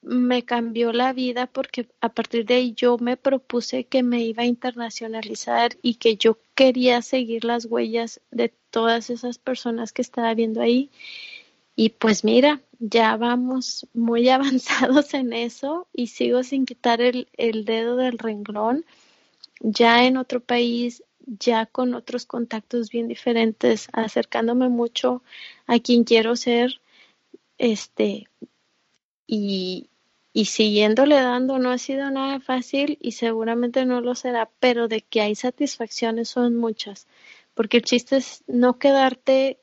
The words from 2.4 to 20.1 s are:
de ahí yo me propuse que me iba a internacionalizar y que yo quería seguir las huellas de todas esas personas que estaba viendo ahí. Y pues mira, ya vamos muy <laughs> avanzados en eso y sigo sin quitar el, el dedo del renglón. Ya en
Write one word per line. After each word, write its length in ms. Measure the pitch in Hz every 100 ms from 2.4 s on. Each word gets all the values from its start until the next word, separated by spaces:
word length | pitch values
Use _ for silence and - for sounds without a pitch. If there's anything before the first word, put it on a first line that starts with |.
| 214
de 80 |
ahí 180 | 247 254
yo 240 | 220 240 240
me 180 | 240 254
propuse 680 | 277 262 _ 240 220 254
que 180 | 240 269
me 180 | 247 240
iba 200 | 233 220
a 20 | 240
internacionalizar 1300 | 240 254 233 233 - 226 226 214 214 - 233 240 -
y 120 | 247
que 220 | 226 226 214
yo 220 | 226 220 _
quería 480 | - 262 254 247 240
seguir 420 | 233 262 233 226
las 200 | 233 233
huellas 560 | 226 233 226 233 233 - _
de 200 | 240 233 _ _
todas 400 | 226 226 233 226
esas 280 | 240 247 240
personas 540 | - 254 240 226 226
que 100 | -
estaba 300 | 247 - 226
viendo 260 | 226 226 220
ahí. 300 | 240 247 285 _ - - - - _ _ _ -
Y 140 | 220
pues 340 | _ 226 208
mira, 380 | 214 233 285 302 _ _
ya 360 | 220 233 220 220
vamos 680 | 233 247 254 262 247 - -
muy 340 | 233 233 233 240
<laughs> 20 |
avanzados 840 | 262 277 262 - - 247 269 285
en 180 | 285 254
eso 560 | 233 233 - 277 330 359
y 160 | - 240
sigo 340 | - 247 247
sin 220 | 254 277 262
quitar 340 | 247 240 233
el, 260 | 247 247 - -
el 280 | 233 220
dedo 320 | 208 226 233 247
del 220 | 254 233
renglón. 680 | 226 208 208 208 214 269 339 _ _ _ _ _ - _
Ya 440 | 220 208 233 233
en 100 | 254